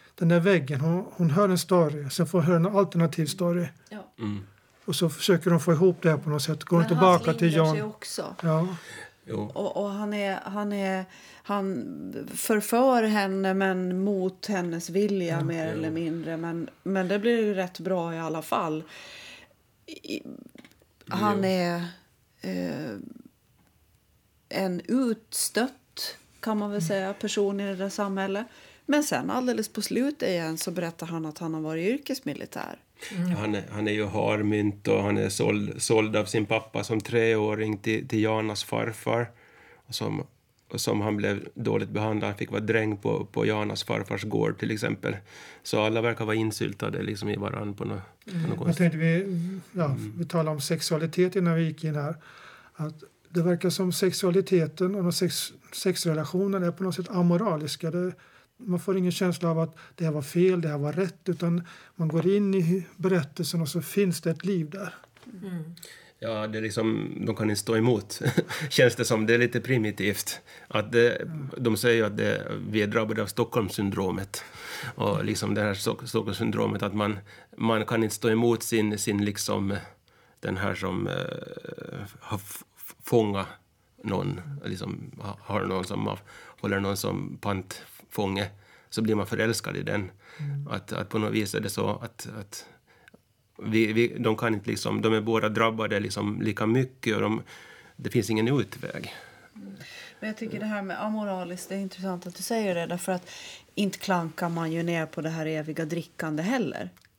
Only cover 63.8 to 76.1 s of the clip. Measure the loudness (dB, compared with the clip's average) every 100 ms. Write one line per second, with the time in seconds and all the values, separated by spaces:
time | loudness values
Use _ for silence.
63.8 | -2 2 2 2 -2 -2 0 0 -2 -6
64.8 | -10 -12 -20 -20 -18 -14 -8 -8 -10 -14
65.8 | -18 -20 -20 -10 -6 -4 -4 -2 -2 0
66.8 | 2 0 -2 -4 -2 0 0 0 2 4
67.8 | 6 4 0 -4 0 2 0 -2 -4 4
68.8 | 4 4 0 2 4 4 4 0 0 2
69.8 | 2 0 -2 -2 -4 -8 -14 -20 -4 -2
70.8 | 2 4 4 4 -6 -8 -8 -2 0 2
71.8 | 4 4 4 2 0 0 -2 -6 -2 0
72.8 | 2 2 0 0 -2 0 0 0 0 0
73.8 | 0 0 0 -2 -6 -10 -12 -16 -12 -10
74.8 | -8 -2 0 0 0 -2 0 0 0 0
75.8 | -2 -4 -2